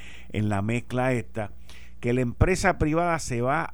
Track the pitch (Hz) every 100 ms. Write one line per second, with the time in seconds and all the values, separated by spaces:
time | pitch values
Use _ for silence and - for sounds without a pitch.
0 | - - - - 107 101 101 120 - 123
1 | 127 123 - 113 104 - - - - -
2 | 120 123 123 113 165 185 190 165 156 160
3 | 175 165 - 120 123 151 151